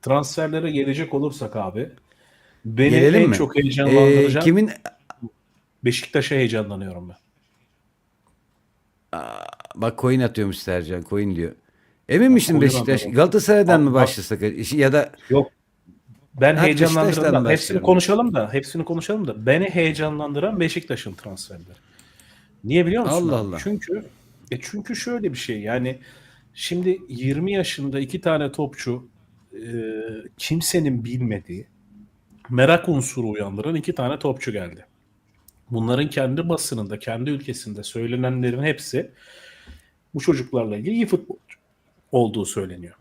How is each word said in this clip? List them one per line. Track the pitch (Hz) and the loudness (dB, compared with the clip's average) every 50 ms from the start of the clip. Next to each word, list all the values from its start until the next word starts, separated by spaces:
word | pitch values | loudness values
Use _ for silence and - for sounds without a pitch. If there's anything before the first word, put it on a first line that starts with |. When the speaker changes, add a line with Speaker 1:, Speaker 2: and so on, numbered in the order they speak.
Speaker 1:
Transferlere | - 131 135 143 147 139 - - 160 156 151 160 160 165 | 0 0 0 0 0 -2 -6 -4 -4 -4 -4 -4 -4 -2
gelecek | 151 139 139 139 135 147 165 - 143 | -2 -2 -2 -2 -2 -4 -6 -4 -4
olursak | 139 143 151 143 - 120 107 - | -4 -4 -4 -6 -8 -12 -10 -8
abi, | 110 101 95 90 107 131 160 - _ _ _ _ _ _ _ _ _ _ _ _ _ _ | -8 -8 -6 -6 -8 -10 -10 -12 _ _ _ _ _ _ _ _ _ _ _ _ _ _
beni | 113 110 113 131 143 | -8 0 4 4 6
Speaker 2:
Gelelim | - - 131 143 170 170 | 6 8 6 8 8 8
Speaker 1:
en | 165 - | 6 6
Speaker 2:
mi? | 110 | 4
Speaker 1:
çok | 95 151 135 - | 2 0 0 0
heyecanlandıracak | 143 143 135 127 135 139 139 135 139 139 139 143 139 139 143 131 147 165 | 0 0 0 0 0 2 4 6 8 8 8 8 8 6 4 4 4 4
Speaker 2:
Ee, | |
kimin? | 165 170 196 214 208 - - _ - - _ _ _ - _ - 113 _ _ _ _ _ _ _ _ _ _ - | 4 4 4 4 2 -2 -8 _ -16 -16 _ _ _ -20 _ -16 -18 _ _ _ _ _ _ _ _ _ _ -2
Speaker 1:
Beşiktaş'a | 123 123 - - - - 156 131 - 147 | -2 -2 -2 -6 -4 -2 -2 -2 0 0
heyecanlanıyorum | 139 127 113 113 110 107 101 101 95 98 95 90 87 87 90 | 2 2 2 0 -2 -4 -4 -6 -10 -10 -10 -12 -12 -14 -16
ben. | 87 _ _ _ _ _ _ _ _ _ _ _ _ _ _ _ _ _ _ _ _ _ _ _ _ _ _ _ _ _ _ _ _ _ _ _ _ _ _ _ - 85 | -20 _ _ _ _ _ _ _ _ _ _ _ _ _ _ _ _ _ _ _ _ _ _ _ _ _ _ _ _ _ _ _ _ _ _ _ _ _ _ _ -12 -10
Speaker 2:
Aa, | 69 57 55 50 50 50 - _ - - - | -10 -10 -12 -14 -16 -16 -18 _ -20 -20 -10
bak | - 107 113 113 - | -4 -4 -4 -4 -2
coin | - 127 131 131 | 0 2 2 2
atıyormuş | 127 117 117 - 107 98 90 - | 2 0 -2 -2 -4 -4 -4 -6
Sercan, | - - 92 90 85 78 90 90 82 - | -6 -4 -4 -4 -4 -4 -8 -8 -8 -6
coin | 98 101 104 101 92 | -4 -4 -2 -2 -4
diyor. | 85 85 82 - _ _ _ _ _ _ _ _ _ _ _ | -4 -6 -6 -8 _ _ _ _ _ _ _ _ _ _ _
Emin | 123 170 233 262 | 2 4 6 8
Speaker 1:
Bak, | 254 | 6
Speaker 2:
misin | 240 - - 170 | 6 6 4 4
Speaker 1:
coin | 151 | 4
Speaker 2:
Beşiktaş? | 139 139 131 123 117 117 135 117 | 6 4 4 2 0 0 0 0
Speaker 1:
atalım. | - - 120 | 0 0 4
Speaker 2:
Galatasaray'dan | 120 156 180 180 214 - - 208 208 208 175 175 160 | 4 4 6 4 2 4 6 6 6 6 6 6 6
mı | 151 139 | 6 4
Speaker 1:
Bak, | 123 | 6
bak. | 131 127 | 4 4
Speaker 2:
başlasak? | - - - 95 - 110 90 92 107 82 71 113 - 139 | 4 2 -4 -6 -6 -4 -2 -2 -4 -2 -4 -6 -4 2
Ya | 151 139 135 135 | 4 4 4 4
da | 147 131 - - - - - | 4 0 0 -6 -20 -4 2
Speaker 1:
Yok. | 131 139 139 - _ _ _ _ _ _ _ _ - _ _ _ - _ _ _ _ - | 2 2 2 2 _ _ _ _ _ _ _ _ -20 _ _ _ -20 _ _ _ _ 4
Ben | 131 139 156 | 4 4 6
Speaker 2:
Ha, | 156 160 | 6 4
Speaker 1:
heyecanlandırdım | 156 151 143 160 165 156 160 160 - | 4 6 4 4 4 4 2 2 2
Speaker 2:
Beşiktaş'tan | - 160 - 202 - | 2 2 2 2 2
Speaker 1:
da. | - | 4
Speaker 2:
mı | 123 117 | 4 4
Speaker 1:
Hepsini | 156 165 - - | 2 2 0 -2
Speaker 2:
başlayalım? | 190 180 180 | -4 0 4
Speaker 1:
konuşalım | - 185 185 175 - 202 214 240 240 196 | 6 4 6 6 2 2 2 2 0 0
da, | 131 107 107 117 | 0 -2 0 -2
hepsini | 139 135 - - 165 160 | -4 -4 -4 -8 -8 -6
konuşalım | - 170 165 156 - 208 214 202 139 | -4 -6 -6 -4 -4 -4 -4 -4 -6
da. | 107 107 110 | -6 -4 2
Beni | 123 135 165 190 196 | 2 2 2 2 0
heyecanlandıran | 175 175 165 160 156 139 156 156 151 147 151 147 143 143 151 202 220 190 | 0 2 2 2 0 0 -4 -4 -4 -4 -6 -4 -4 -2 -2 -2 0 0
Beşiktaş'ın | 170 160 - 175 - - 131 113 - 107 92 | -2 -2 -2 -4 -6 -6 -8 -8 -8 -12 -14
transferleri. | - - 107 95 95 - - 98 85 85 90 92 _ _ _ _ _ - _ _ _ - _ _ _ _ _ _ _ _ | -14 -14 -16 -14 -14 -16 -16 -16 -20 -20 -20 -20 _ _ _ _ _ -20 _ _ _ -20 _ _ _ _ _ _ _ _
Niye | 107 131 170 180 | 0 2 2 2
biliyor | 165 190 233 240 | 4 2 0 0
musun | 170 147 170 175 165 | 0 0 0 0 0
Speaker 2:
Allah | 139 | 0
Speaker 1:
abi? | 117 107 98 | 0 -2 -2
Speaker 2:
Allah. | 90 82 - | -6 -8 -6
Speaker 1:
Çünkü, | 196 208 202 - - 175 214 214 - _ _ _ _ _ _ _ - | -6 -6 -6 -6 -6 -8 -8 -8 -12 _ _ _ _ _ _ _ -12
e, | 123 127 | -12 -12
çünkü | - - - 208 202 - 240 | -12 -12 -12 -12 -10 -10 -10
şöyle | - - 240 240 240 208 180 135 | -8 -8 -6 -6 -4 -4 -6 -6
bir | 120 | -6
şey, | - - 120 107 | -8 -8 -8 -6
yani | 101 107 117 127 123 127 131 - - - - - _ _ _ _ _ _ _ | -4 -4 -4 -2 -2 -4 -6 -10 -16 -20 -20 -20 _ _ _ _ _ _ _
şimdi | - - - 170 175 180 185 185 190 - - | -12 -8 -6 -4 -2 0 -2 -2 -2 -4 -14
yirmi | 131 117 127 131 139 147 170 190 202 | -12 -4 -2 -2 -2 -2 -2 -2 -2
yaşında | 196 180 - - - 139 139 131 139 | -2 -2 -4 -4 -6 -6 -6 -4 -6
iki | 139 123 - 185 | -6 -6 -8 -4
tane | - 170 160 151 147 139 | -2 0 0 0 0 -4
topçu, | 139 - 151 139 143 - - - 120 123 123 - _ _ _ _ _ _ _ _ - | -4 -4 -6 -6 -6 -10 -6 -6 -6 -6 -8 -16 _ _ _ _ _ _ _ _ -18
e, | 101 110 117 117 117 113 110 110 110 110 113 110 110 95 95 _ _ | -16 -14 -10 -8 -8 -8 -6 -8 -8 -8 -10 -12 -14 -16 -18 _ _
kimsenin | - - 156 165 165 - - 180 160 143 131 120 113 | -6 -4 -4 -2 -2 0 0 0 0 0 -2 -2 -4
bilmediği, | 117 120 127 123 117 107 98 - - 87 - - _ _ _ _ _ - - - _ _ _ _ _ _ _ _ - | -6 -6 -4 -4 -2 -4 -6 -8 -10 -14 -14 -14 _ _ _ _ _ -20 -20 -20 _ _ _ _ _ _ _ _ -4
merak | 123 123 131 139 165 170 - - | 2 4 6 6 6 4 2 0
unsuru | 165 139 127 - - 127 117 110 | 0 0 -2 -4 -6 -6 -6 -6
uyandıran | 104 104 101 98 98 101 107 147 165 | -4 -6 -6 -6 -6 -6 -6 -4 -4
iki | 160 151 - 175 | -4 -4 -6 -6
tane | - 127 123 143 147 | -4 -4 -4 -4 -4
topçu | - 147 135 131 - - | -4 -4 -4 -4 -6 -8
geldi. | 107 101 92 87 82 82 - _ _ _ _ _ _ _ _ _ _ _ _ - _ _ _ _ | -6 -8 -8 -10 -14 -18 -20 _ _ _ _ _ _ _ _ _ _ _ _ -20 _ _ _ _
Bunların | 120 113 110 113 123 127 147 151 | -6 -4 -2 0 0 0 0 -2
kendi | - - 135 131 131 147 165 170 | -2 -2 -2 -2 -2 -2 -2 -2
basınında, | 170 156 - - 135 113 107 98 104 107 | -2 -4 -4 -6 -6 -6 -6 -8 -10 -12
kendi | - - 113 117 123 143 | -10 -8 -8 -6 -4 -6
ülkesinde | 147 135 135 - 117 - - 110 104 101 104 | -6 -6 -6 -10 -12 -12 -10 -12 -12 -12 -14
söylenenlerin | - - 117 110 117 120 123 127 127 127 127 123 123 120 127 143 | -12 -10 -8 -6 -4 -4 -2 -2 -2 -2 -2 -2 -2 -2 -2 -2
hepsi | 156 143 - - - - 131 202 - _ _ _ _ - - - - - - - - - - _ _ _ _ _ _ _ | -2 -2 -4 -8 -6 -6 -6 -6 -6 _ _ _ _ -20 -20 -20 -20 -20 -20 -20 -20 -20 -20 _ _ _ _ _ _ _
bu | 143 | -6
çocuklarla | - - 156 131 123 - - 123 113 110 104 104 | 0 0 0 0 -2 -4 -4 -4 -4 -4 -6 -6
ilgili | 110 170 220 | -6 -4 -2
iyi | 233 233 | -2 0
futbolcu | - - 175 - - - - _ _ - _ _ _ _ _ _ _ _ _ _ _ | 0 0 -4 -4 -6 -16 -16 _ _ -20 _ _ _ _ _ _ _ _ _ _ _
olduğu | - 127 120 110 101 110 98 | 0 0 0 2 0 -4 -6
söyleniyor. | - - 110 98 92 90 90 87 85 - _ | -6 -6 -8 -8 -8 -10 -16 -18 -20 -20 _